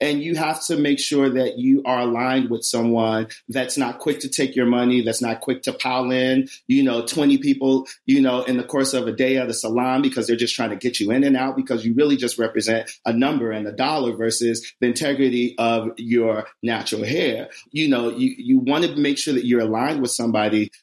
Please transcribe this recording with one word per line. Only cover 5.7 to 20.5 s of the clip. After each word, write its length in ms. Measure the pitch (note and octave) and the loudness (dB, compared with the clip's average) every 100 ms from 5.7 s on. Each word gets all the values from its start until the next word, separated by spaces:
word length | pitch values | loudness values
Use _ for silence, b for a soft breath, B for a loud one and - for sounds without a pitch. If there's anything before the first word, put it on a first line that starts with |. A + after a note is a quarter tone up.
pile 360 | C3 B2+ B2+ B2+ | -4 -2 -2 0
in, 380 | B2+ B2+ C3 C3+ B - | 0 2 2 0 B 0
you 160 | C3+ | 2
know, 220 | C3 A#2 | 4 2
twenty 320 | A#2 D3+ C#3+ C#3 | -2 0 4 4
people, 500 | C#3+ C3+ C3+ C3 B B - | 2 2 2 2 B B 2
you 160 | C#3 | 4
know, 200 | C3 B2 | 4 2
in 120 | B2+ B2 | 0 -2
the 80 | |
course 300 | A#2+ C#3+ C3 | -2 -2 0
of 120 | C3 A2+ | 0 -2
a 60 | |
day 240 | - C3 C3 | 0 2 2
at 140 | B2 | 0
a 40 | |
salon 460 | A2+ A2+ A#2 B2+ C3 | -4 -2 0 0 2
because 260 | C#3 B2+ A2 | 0 0 0
they're 100 | A#2 | 0
just 180 | A#2 | 0
trying 160 | - A2+ | -2 -4
to 60 | G2 | -4
get 220 | B2 - | -4 -2
you 120 | G#2 | 0
in 140 | B2+ | 2
and 120 | C#3 C3 | 2 2
out 200 | C3+ C3+ | 0 -4
because 280 | C3 A#2 | -2 -2
you 80 | A2+ | 0
really 240 | A#2 D3 C3+ | 2 2 2
just 220 | A#2+ - | 0 -2
represent 520 | A2+ A2+ A2 A2+ - B | -2 -2 0 -2 -4 B
a 80 | A#2 | -2
number 380 | A#2 C#3 C#3+ A2+ | 0 0 0 -2
and 160 | G#2+ G#2 | -4 -6
a 60 | |
dollar 440 | G#2 C3+ D#3 A#2+ G#2+ | -2 -2 0 -2 -2
versus 560 | A2+ - A#2 A2+ - - | -2 0 0 -2 -6 -2
the 60 | B2 | 0
integrity 680 | - D3+ C#3 C3 A#2+ A#2+ - | 0 0 2 2 2 -2 0
of 320 | A#2 A2+ A2 - | 0 0 -2 -6
your 480 | A#2 A#2+ A2+ G#2+ - - | 0 2 2 0 -6 -6
natural 420 | A#2 A2 - A2 | -4 -4 -4 -4
hair. 460 | G#2+ D#3+ D3 - - B - | -2 -2 -2 -2 -8 B -10
You 180 | D3 D3+ | -2 0
know, 200 | B2 A#2 | 2 0
you, 260 | A#2+ C3 - | 0 -2 -2
you 200 | A#2+ C3 | 2 2
want 240 | B2 D3+ | 4 2
to 260 | E3+ C#3+ C#3+ | 0 0 -2
make 80 | C#3 | -2
sure 160 | D#3 | -2
that 100 | C3 | -2
you're 160 | A#2+ A#2+ | 2 2
aligned 400 | A2 A2 C#3 D3+ | 2 0 -2 -2
with 120 | B2 | -2
somebody, 580 | - A2+ A2 G#2+ | -2 -2 0 2